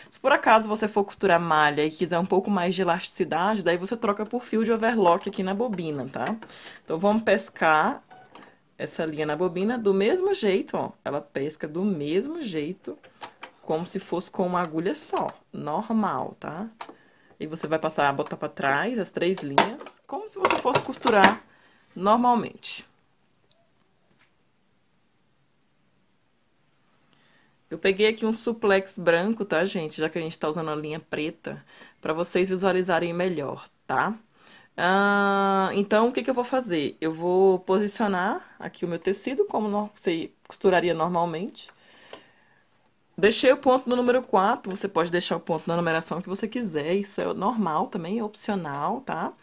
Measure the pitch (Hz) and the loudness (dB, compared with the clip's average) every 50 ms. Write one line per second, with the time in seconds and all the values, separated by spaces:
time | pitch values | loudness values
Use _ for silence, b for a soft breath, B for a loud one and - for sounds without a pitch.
0 | B B - - - 269 294 - - 262 214 - 220 214 214 214 220 208 - 208 | B B -10 -2 2 2 2 4 6 6 6 6 6 2 -2 0 0 0 0 0
1 | 196 - - - 202 190 170 170 175 165 156 151 151 147 143 147 151 160 156 - | -2 -2 -2 0 4 4 4 4 4 4 4 4 4 4 4 2 0 -2 0 -2
2 | 180 156 175 170 185 - 190 190 190 214 202 180 175 190 170 185 185 175 165 180 | -2 0 0 0 2 2 2 2 2 2 0 0 0 0 0 0 2 2 2 0
3 | - - - - 180 143 151 165 180 208 220 202 165 170 175 175 185 - 240 226 | -2 -6 -4 -4 -2 -2 0 0 0 0 0 0 2 0 0 0 0 -4 -6 -2
4 | 233 202 202 214 214 - 240 247 - - 220 220 226 226 226 208 226 233 240 220 | 0 -2 0 -2 -4 -6 -6 -6 -4 -2 0 0 2 2 0 0 0 0 2 4
5 | 190 170 170 190 - 202 - 202 185 185 196 196 247 240 196 180 165 156 147 135 | 6 6 6 4 0 -6 -4 -4 -2 -2 -2 -2 -2 -2 -2 -4 -4 -4 -4 -6
6 | 123 139 - - 156 180 226 220 B B B B B B B B B - 160 165 | -6 -6 -4 -4 -4 -4 -4 -6 B B B B B B B B B -6 -4 0
7 | 196 202 220 226 220 220 196 220 - - - - 185 160 156 151 170 226 - - | 2 2 2 2 2 2 2 2 0 -4 -4 2 4 4 6 6 4 2 0 -4
8 | - - - - B B B B B B B B B _ _ - 143 151 - - | -10 -20 -20 -20 B B B B B B B B B _ _ -10 -10 -8 -4 -4
9 | 165 160 151 151 151 151 151 156 185 185 165 180 196 226 254 233 214 202 190 196 | -4 -4 -2 -2 -2 -2 0 0 0 -2 0 0 0 0 0 0 2 2 4 4
10 | 202 233 359 370 370 403 381 - 226 196 185 233 285 - - 160 131 - - _ | 4 2 2 2 2 0 0 2 2 2 2 2 0 -2 -4 -4 -4 -4 -6 _
11 | - 120 143 143 - - - 139 139 151 - - 175 151 151 175 196 208 185 147 | -6 -4 -4 -4 -6 -6 -6 -4 -4 -4 -6 -8 -10 -6 -4 -2 0 0 0 0
12 | 143 151 165 196 262 294 330 349 277 202 160 151 147 170 190 - - - 302 - | -2 0 0 0 -2 -2 -6 -8 -6 -6 -4 -4 -4 -4 -8 -10 -12 -14 -14 -14
13 | - B B B B B B B B - _ _ - - 156 165 175 - - 185 | -18 B B B B B B B B -20 _ _ -6 -4 -4 -4 -4 -4 -8 -8
14 | - - 175 175 185 - - - 180 180 180 175 180 156 156 160 165 208 302 - | -6 -4 -4 -4 -4 -4 -2 -2 -2 0 0 -2 -2 -2 -4 -4 -2 -2 -2 0
15 | - - 381 311 - - - - _ _ - 143 143 147 156 196 220 - 220 220 | -2 0 0 -2 -2 -4 -6 -10 _ _ -12 -8 -6 -4 -4 -4 -2 0 0 0
16 | 208 175 143 123 - - - - - - 151 175 226 226 - - - B B B | 0 0 -2 -2 -4 -6 -10 -12 -12 -10 -8 -8 -10 -12 -12 -16 -18 B B B
17 | B B B B B B B B 151 156 165 - - 151 160 156 - 156 - 160 | B B B B B B B B -10 -8 -8 -6 -4 -2 -2 -2 -2 -2 0 2
18 | 143 139 139 139 147 - - - 151 151 - - 139 139 139 143 180 233 262 220 | 2 2 2 0 -4 -6 -6 -8 -8 -10 -6 -4 -2 0 0 0 0 -2 -2 -4
19 | 175 - - 151 170 180 190 - 160 139 139 143 175 202 247 311 - - - - | -4 -4 -4 -2 0 0 0 -2 -4 0 2 2 2 0 -2 -10 -14 -16 -18 -20
20 | _ - 277 392 440 427 - 392 370 - - - - 247 269 - - - 247 - | _ -12 -12 -12 -10 -10 -10 -8 -4 -4 -4 -2 0 0 0 0 -2 -2 -6 -2
21 | - 247 220 196 190 196 220 - - b b b b b b b b b - 175 | 0 2 4 6 6 4 4 2 -8 b b b b b b b b b -8 -2
22 | 185 208 226 240 247 247 240 220 151 - - - - - - - - _ _ _ | 2 2 4 4 4 2 2 2 0 -4 -10 -10 -8 -8 -8 -8 -10 _ _ _
23 | _ _ _ _ _ _ _ _ _ _ _ _ _ _ _ _ _ _ _ _ | _ _ _ _ _ _ _ _ _ _ _ _ _ _ _ _ _ _ _ _
24 | _ _ _ _ _ _ _ _ _ _ _ _ _ _ _ _ _ _ _ _ | _ _ _ _ _ _ _ _ _ _ _ _ _ _ _ _ _ _ _ _
25 | _ _ _ _ _ _ _ _ _ _ _ _ _ _ _ _ _ _ _ _ | _ _ _ _ _ _ _ _ _ _ _ _ _ _ _ _ _ _ _ _
26 | _ _ _ _ _ _ _ _ _ _ _ _ _ _ _ _ _ _ _ _ | _ _ _ _ _ _ _ _ _ _ _ _ _ _ _ _ _ _ _ _
27 | _ b b b b b b b b b b b _ - 165 170 - 196 190 196 | _ b b b b b b b b b b b _ -12 -8 -2 0 0 2 2
28 | 214 220 226 220 226 220 220 - - 240 226 220 220 202 190 196 190 - - 190 | 2 2 2 0 -2 -2 0 0 0 -2 -2 0 2 4 4 4 2 -2 -8 -2
29 | 170 170 170 170 190 220 226 214 202 - 165 160 185 196 - 180 156 151 - 156 | 2 2 2 2 2 0 -2 -2 -2 -2 0 0 0 0 -2 -4 -4 -4 -4 -4
30 | 156 160 - 170 160 165 - - 170 151 151 170 160 156 151 151 156 151 151 160 | -4 -2 -2 -4 -4 -4 -6 -4 -4 -4 -2 -2 -4 -4 -6 -6 -6 -8 -8 -10
31 | - - - 151 151 170 - _ - - 143 147 - B B B B B B B | -8 -8 -6 -4 -4 -6 -6 _ -12 -12 -12 -12 -16 B B B B B B B
32 | - 151 156 165 175 - - 180 190 185 185 175 196 185 180 185 180 190 170 165 | -4 -4 -2 -2 -2 0 2 0 2 2 0 2 2 2 2 2 2 2 2 2
33 | 175 170 170 175 180 185 170 147 143 - - - - - _ _ _ - 135 123 | 0 0 -2 0 -2 -2 -2 -2 -4 -6 -8 -10 -12 -20 _ _ _ -2 0 2
34 | 151 190 226 - - _ B B B B B B B B - - 170 180 190 196 | 2 0 -2 -6 -12 _ B B B B B B B B -4 0 2 4 4 4
35 | 202 202 202 202 202 196 196 196 196 196 196 190 190 185 - 202 196 202 214 214 | 4 4 4 4 2 2 2 2 2 2 2 2 2 2 0 0 0 2 4 4
36 | 226 247 - 262 226 269 254 247 233 - 262 262 247 196 175 151 139 - - - | 4 4 2 0 -2 -2 -2 -2 -2 0 -2 -2 0 0 -2 0 -2 -2 -4 -4
37 | 156 160 160 160 170 180 180 185 196 190 185 180 - - 190 208 208 196 - - | -4 -4 -4 -2 0 2 4 6 6 6 4 4 2 2 2 2 2 0 0 0
38 | 220 202 196 175 185 220 311 370 - - - - - 180 - - 180 175 170 170 | 0 0 0 0 0 -2 -2 -4 -8 -14 -18 -14 -14 -14 -10 -8 -6 -6 -4 -2
39 | - 185 202 - - - 269 415 403 - - 240 214 208 202 208 208 208 - - | -2 -2 -2 -2 -4 -4 0 0 0 0 0 -2 -2 0 -2 -2 -4 -6 -8 -6
40 | - 185 165 165 156 - _ _ _ - - - - 190 180 170 170 175 165 160 | -2 -2 -2 -2 -4 -8 _ _ _ -16 -6 0 2 4 4 4 4 2 0 0
41 | 160 180 180 165 175 170 160 160 202 302 - - - - B B B B B B | 0 0 0 0 0 -2 -4 -6 -8 -10 -12 -14 -20 -20 B B B B B B
42 | B B B B B B B B B B B B B B B B B _ _ _ | B B B B B B B B B B B B B B B B B _ _ _
43 | _ _ - - 175 214 220 - - 254 285 277 - 262 254 269 - 233 247 247 | _ _ -2 2 4 4 4 6 6 6 6 6 6 4 4 4 2 0 0 2
44 | 247 247 247 254 247 - 208 190 190 214 254 - - 196 185 - - 196 - 165 | 4 4 2 2 2 2 2 4 4 4 2 0 -4 -8 -6 -4 -4 -2 0 0
45 | 170 170 175 175 - - 175 170 - - 165 156 - 165 170 175 175 160 160 160 | 0 2 0 0 0 0 -2 -4 -2 -4 -4 -2 -2 -2 -2 0 0 0 0 0
46 | - - 151 175 - 175 190 - 226 214 - 247 233 185 156 147 143 165 190 202 | -2 -4 -6 -6 -6 -6 -6 -6 -6 -6 -4 -4 -6 -4 -4 -4 -2 0 0 0
47 | 202 - - 190 180 180 - - 185 214 240 220 190 165 151 165 226 - - 185 | -2 -4 -6 -4 -2 -2 -2 -2 -2 -2 0 0 0 0 0 0 -2 -2 -4 -8
48 | 160 175 214 240 208 214 - - - 226 202 185 165 143 139 143 151 180 226 269 | -6 -4 -4 -4 -6 -6 -8 -8 -4 -4 -4 -4 -4 -6 -6 -4 -4 -4 -4 -6
49 | - - 156 160 202 339 - B | -6 -8 -6 -6 -6 -8 -8 B